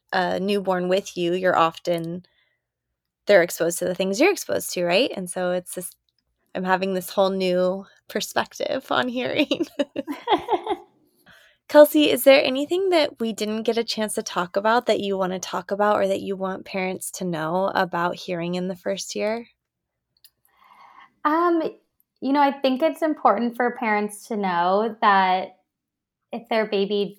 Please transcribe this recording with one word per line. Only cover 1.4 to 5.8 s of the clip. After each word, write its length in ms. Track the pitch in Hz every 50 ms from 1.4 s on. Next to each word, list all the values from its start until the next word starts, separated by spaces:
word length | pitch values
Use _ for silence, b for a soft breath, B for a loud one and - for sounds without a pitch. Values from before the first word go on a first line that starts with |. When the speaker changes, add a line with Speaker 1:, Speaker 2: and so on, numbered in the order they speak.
| 185 185 -
Speaker 1:
often, 680 | - 165 165 - - - 175 175 165 165 165 175 180 - _ _ _ _ _ _ _ _ _ _ _ _ _ _ _ _ _ _ _ -
they're 160 | - 202 180 170
exposed 360 | 180 - - 165 170 175 -
to 80 | 180
the 80 | 180 175
things 260 | - 190 190 196 214
you're 120 | 302 392 370
exposed 380 | - - - 202 - - - -
to, 120 | 185 175
right? 260 | 170 175 202 269 - 349
And 140 | - 185 175
so 220 | - 190 180 180 180
it's 220 | 180 180 - -
this, 160 | 185